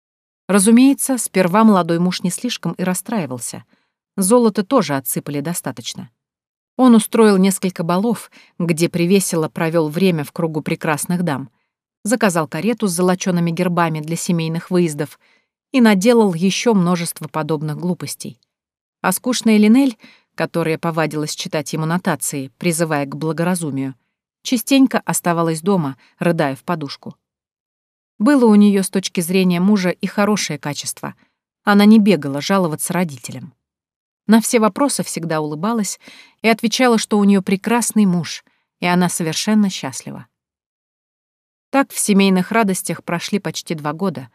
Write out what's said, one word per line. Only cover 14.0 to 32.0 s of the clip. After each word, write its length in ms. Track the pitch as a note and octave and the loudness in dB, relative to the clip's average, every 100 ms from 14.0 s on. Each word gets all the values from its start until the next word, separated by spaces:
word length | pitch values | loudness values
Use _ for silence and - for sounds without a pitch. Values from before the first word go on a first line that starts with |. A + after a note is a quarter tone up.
| D3+ | -6
семейных 560 | E3 - E3+ D#3+ E3 - | -6 -2 -2 -2 -6 -2
выездов 480 | F3+ E3+ D3 D3 - _ _ _ _ _ | 0 0 -2 -8 -10 _ _ _ _ _
и 100 | C4+ | 4
наделал 520 | A3+ G3 A3 A#3+ G3+ | 4 4 4 4 4
еще 400 | E3 F#3+ - A#3+ | 2 -2 0 0
множество 540 | G3+ F3 F3 E3+ - D3+ | 2 2 0 -4 -10 -10
подобных 500 | D#3 D#3 D3+ D#3 D3 | -8 -4 -4 -4 -6
глупостей. 640 | F3 E3+ C#3 - - - _ _ _ _ _ _ | -6 -6 -8 -12 -14 -16 _ _ _ _ _ _
А 100 | F3+ | -4
скучная 460 | F#3 B3+ A#3+ A3+ G#3+ | -4 -4 -2 2 4
Линель, 400 | G#3+ B3 C#4 A3 - _ _ | 6 4 2 -4 -20 _ _
которая 420 | - D#3+ E3+ D#3+ D#3+ | -8 -4 -4 -4 -4
повадилась 580 | E3+ D#3+ D#3 D3+ D3+ | -4 -2 -2 -4 -6
читать 380 | - F#3 D#3+ C#3+ | -8 -6 -6 -6
ему 120 | D#3+ | -6
нотации, 640 | D#3+ F3 F#3+ D3 - C#3+ C3 _ | -2 -2 -2 -4 -6 -8 -10 _
призывая 480 | F3 D#3+ D#3+ D3 | -4 -2 -2 -2
к 100 | C#3 | -4
благоразумию, 800 | C#3+ D#3+ D#3+ E3+ F#3 D#3 C3+ C3+ C3 _ _ _ _ | -6 -6 -2 -2 -2 -4 -6 -8 -10 _ _ _ _
частенько 580 | - B3 - C#4 C4 A#3 | -4 -4 2 4 4 2
оставалась 640 | - E3+ F3+ E3+ E3 D#3+ | -2 -2 0 0 0 0
дома, 360 | F3 F#3+ C#3+ C3 _ _ | 0 0 0 -6 _ _
рыдая 360 | F3 E3+ C#3+ | 0 0 -2
в 80 | C3+ | -4
подушку. 520 | - E3 C#3+ - - - _ _ _ _ _ _ _ _ _ _ | -6 -6 -8 -12 -18 -20 _ _ _ _ _ _ _ _ _ _
Было 280 | A3 C#4+ | 4 6
у 100 | A#3+ | 6
нее 280 | G#3 G#3 G3 | 8 6 4
с 60 | F#3 | 0
точки 320 | G3 F#3 - | -4 -4 -6
зрения 380 | E3 F#3+ F#3 F3 | 0 2 2 2
мужа 300 | F#3+ G#3 F3+ | 2 2 0
и 180 | - F#3 | -2 -6
хорошее 520 | - G#3 G#3 - D3+ | -2 0 0 -4 -8
качество. 560 | D3 C#3 - - C#3+ - _ _ _ _ | -8 -8 -10 -10 -14 -14 _ _ _ _
Она 220 | G#3 G3+ | 2 6
не 140 | G#3 | 8
бегала 420 | A3 | 8